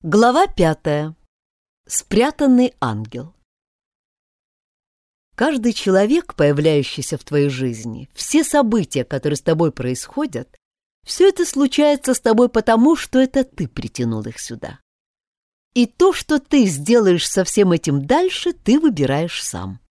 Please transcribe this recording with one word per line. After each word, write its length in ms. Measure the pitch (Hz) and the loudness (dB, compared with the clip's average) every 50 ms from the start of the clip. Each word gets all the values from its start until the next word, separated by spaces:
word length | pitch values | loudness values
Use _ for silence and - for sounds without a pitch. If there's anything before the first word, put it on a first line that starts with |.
| - 165 | -4 0
Глава 360 | 156 208 233 240 247 311 381 | 2 4 4 4 4 2 0
пятая. 680 | 392 - - 180 160 156 _ _ 156 147 147 151 156 156 _ _ _ _ _ _ _ _ _ _ _ _ _ _ | 0 0 0 0 0 0 _ _ -4 -4 -2 -4 -6 -10 _ _ _ _ _ _ _ _ _ _ _ _ _ _
Спрятанный 880 | _ - - - _ 202 208 240 294 302 - 294 269 254 247 254 247 _ _ | _ -6 -6 -4 _ 0 2 2 0 0 0 2 4 4 4 4 2 _ _
ангел. 540 | - 123 110 104 110 110 - 120 131 165 _ _ _ _ _ _ _ _ _ _ _ _ _ _ _ _ _ _ _ _ _ _ _ _ _ _ _ _ _ _ _ _ _ _ _ _ _ _ _ _ _ | -6 -4 -4 -6 -8 -10 -12 -14 -14 -14 _ _ _ _ _ _ _ _ _ _ _ _ _ _ _ _ _ _ _ _ _ _ _ _ _ _ _ _ _ _ _ _ _ _ _ _ _ _ _ _ _
Каждый 360 | - 233 302 311 254 214 240 | -2 -2 -2 -2 0 -2 -2
человек, 640 | 214 - - 196 185 190 202 214 277 349 - - - | -4 -2 -2 2 2 2 2 2 0 0 -2 -4 -4
появляющийся 840 | - 151 143 147 143 151 160 156 147 135 - - - 131 - 165 139 | 0 0 2 2 2 2 2 2 2 -2 -2 -8 -10 -8 -8 -8 -10
в 40 | - | -8
твоей 260 | - 143 147 143 143 | -4 -2 0 0 0
жизни, 600 | 131 127 131 127 117 110 110 120 110 - 131 _ _ | -2 -4 -6 -6 -6 -8 -12 -12 -12 -14 -16 _ _
все 280 | - - - - 302 320 | -14 -10 -2 0 0 0
события, 600 | - - 294 277 220 220 226 175 - - 147 120 | 2 0 0 0 2 0 0 -2 -2 -4 -6 -6
которые 320 | _ - 135 - 151 147 | _ -6 -4 -4 -4 -4
с 60 | - _ | -2 _
тобой 280 | - 165 156 170 156 | -2 0 2 0 -2
происходят, 840 | - - 127 123 127 - - - - 269 302 254 151 - - _ _ _ _ _ _ _ _ _ _ _ _ | -2 -4 -6 -6 -6 -6 -10 -10 -6 -6 -6 -6 -6 -12 -14 _ _ _ _ _ _ _ _ _ _ _ _
всё 240 | - - - 349 392 | -12 0 4 4 4
это 160 | 381 - 349 | 4 2 -4
случается 680 | - - 269 285 262 - - 294 294 294 277 - - 254 | -4 0 0 -2 0 2 2 2 2 2 0 0 -2 -2
с 40 | - | 0
тобой 300 | _ 240 226 220 247 247 | _ 2 4 4 4 2
потому, 460 | _ 226 214 - 226 220 240 302 330 | _ -2 0 2 2 4 4 4 2
что 240 | - - - - 254 | 2 -2 -2 0 0
это 240 | 262 262 - 269 254 | 0 2 0 -2 -4
ты 240 | - _ - 170 | -4 _ -10 -10
притянул 560 | 120 _ - - 113 _ - 123 117 113 110 107 | -8 _ -12 -12 -12 _ -4 -4 -4 -4 -6 -8
их 160 | 110 113 - | -10 -12 -14
сюда. 400 | - - 120 107 - - - _ _ _ _ _ _ _ _ _ _ _ _ _ _ _ _ _ _ _ _ | -14 -14 -12 -14 -14 -16 -16 _ _ _ _ _ _ _ _ _ _ _ _ _ _ _ _ _ _ _ _
И 100 | 247 240 | 0 0
то, 260 | 233 _ _ 359 392 | 0 _ _ 2 2
что 280 | 359 - - - 311 285 | 2 0 -2 -2 -2 -2
ты 260 | - _ - 190 240 | 0 _ 2 2 4
сделаешь 640 | 190 156 139 147 170 240 240 214 185 180 170 - - | 2 0 -4 0 2 2 4 6 4 2 2 0 -2
со 140 | - 190 185 | 0 -2 -2
всем 280 | - - - 202 185 | 0 2 2 2 4
этим 320 | 170 160 - - 143 143 139 | 2 0 0 -2 -2 -2 0
дальше, 500 | 147 254 311 370 370 - - - 349 349 | 0 0 2 2 0 -2 -4 -6 -6 -6
ты 260 | - _ - 233 311 | -4 _ 0 2 2
выбираешь 640 | 320 302 214 147 143 131 135 143 165 170 - - - | 2 0 0 0 -2 -2 -2 -2 -4 -6 -8 -8 -10
сам. 360 | - - 90 90 95 95 113 _ _ | -8 -8 -8 -10 -10 -12 -14 _ _